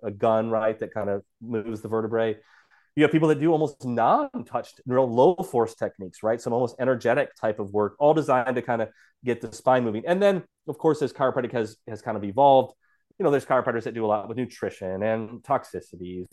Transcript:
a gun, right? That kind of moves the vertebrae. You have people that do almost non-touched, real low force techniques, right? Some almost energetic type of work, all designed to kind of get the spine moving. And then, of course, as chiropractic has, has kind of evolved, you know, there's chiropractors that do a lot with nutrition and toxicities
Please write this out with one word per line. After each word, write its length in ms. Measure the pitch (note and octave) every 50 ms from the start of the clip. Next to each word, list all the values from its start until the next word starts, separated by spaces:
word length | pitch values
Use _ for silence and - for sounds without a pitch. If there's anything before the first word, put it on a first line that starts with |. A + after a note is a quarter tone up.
| -
a 60 | G#2+
gun, 400 | G2+ G2 A#2 A2+ A2 A2 A2+ A2+
right? 260 | A2+ A2 A2 A2 G#2+
That 160 | - A2+ - -
kind 160 | A2 G2 G2+
of 140 | G2 G2+ - _ _ _
moves 400 | A2+ A#2 A#2+ A2 G2+ A2+ A2 G#2+
the 60 | -
vertebrae. 500 | G#2+ A2 A2+ A2 G#2+ A#2 A2+ A2+ A2+ G#2 - - _ _ _ _ _ _ _ _ _ -
You 80 | D3 D#3
have 80 | D#3 D#3+
people 160 | D#3+ D#3+ D#3
that 100 | D#3 C3+
do 140 | D3+ E3+ E3
almost 340 | D3+ D#3 C#3+ - - -
non-touched, 920 | B2+ A#2+ A2+ A2+ C3 G3 C#4+ D4+ C#4 - B3+ G#2+ - - A#2 - - - _ -
real 240 | B2+ B2 C3 C3 B2
low 280 | A2+ A#2+ C3+ F3+ F3+
force 400 | E3 F3 - - A#2+ A2+ A2+ -
techniques, 480 | - A2+ G2+ - - G2 F2+ - - -
right? 160 | A2 A#2 A#2
Some 120 | - B2 A#2
almost 220 | A#2+ B2+ A#2 - -
energetic 560 | B2+ C3 C3 A2+ - A2+ A#2+ C#3+ C3 - -
type 240 | _ - A2 G#2+ -
of 100 | G#2 G2
work, 240 | G2+ G#2 G#2 G2+ - -
all 140 | D3 D3 D#3
designed 420 | D#3+ C#3+ C3+ C3 B2+ A#2+ B2 B2
to 60 | B2 A2+
kind 200 | - A#2 A2+ A2
of 60 | - - _ _ _ _ _ -
get 160 | B2 A#2+ A#2
the 120 | - A2+ G#2+
spine 320 | - - B2+ B2+ B2+ B2
moving. 180 | A2+ G#2 A2 - E3
And 120 | F3+ F#3+
then, 220 | G3+ G3 G3 F3 - _ _ _ _
of 100 | - C#3
course, 260 | - - D#3+ D3 D3+ C#3+
as 100 | B2 -
chiropractic 400 | - C#3 B2+ - C3+ A#2+ A2 B2
has, 240 | A#2+ A2 G#2+ - _ _
has 160 | - A2 G2+ -
kind 140 | A#2+ G#2+
of 80 | G#2 G2+
evolved, 500 | G2+ G2 B2 C#3 C#3 C3+ C3 B2+ C3 - _ _ _ _ _ _ _ _ -
you 40 | F#3+
know, 60 | D#3+
there's 140 | C#3+ C3+ -
chiropractors 400 | - - B2+ A2+ B2+ A#2 A#2 A2+
that 80 | B2+ A2
do 120 | A#2 A2
a 40 | G#2
lot 200 | G#2 G#2+ G2 G2+
with 100 | A2+ A#2+
nutrition 640 | B2+ - - - - F#2+ - - G2 F#2 F#2+ F#2+ G#2
and 400 | A2 A2 A2+ A2 G#2 A#2+ A2 -
toxicities 840 | - C#3 B2+ - - - F2+ - - - F2 F2+ F2+ F2+ F2+ F2+ -